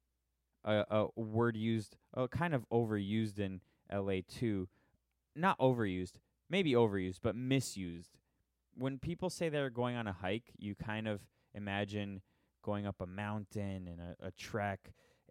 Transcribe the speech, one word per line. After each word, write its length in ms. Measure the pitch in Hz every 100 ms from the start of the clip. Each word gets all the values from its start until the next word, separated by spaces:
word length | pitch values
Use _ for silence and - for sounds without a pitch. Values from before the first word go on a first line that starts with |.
| _ _ _ _ _ _
a, 200 | 107 107 -
a 160 | 107 101
word 420 | - 110 110 117 110
used, 400 | 113 113 104 - _ 123
uh, 100 | 127
kind 260 | - 175
of 120 | 139 113
overused 680 | 117 113 104 98 110 110 101
in 220 | 98 92 - _ -
L 200 | 101 98
A 120 | 95
too. 440 | - - 120 101 92 _ _ _ _ _ _ 147
Not 220 | 185 -
overused, 560 | 131 120 104 92 90 - _ _ -
maybe 240 | 185 165
overused, 460 | 120 113 98 92 92
but 140 | 117 104
misused. 800 | 127 135 123 98 90 85 - _ _ _ _ _ _
When 240 | - 131 135
people 300 | 156 170 185
say 220 | - 165
they're 200 | 147 139
going 260 | 120 123 123
on 100 | 107
a 60 |
hike, 400 | 90 92 113 - -
you 160 | 104
kind 320 | 98 107 107 110
of 140 | 104 - _ _
imagine 680 | 104 101 98 101 104 101 95 - _ _ _
going 240 | - 104 101
up 160 | 98
a 40 | 90
mountain 840 | 92 104 107 101 107 98 95 90
and 120 | 85
a, 280 | 87 - 92
a 20 |
trek, 640 | - - 113 101 98 - - _ _ -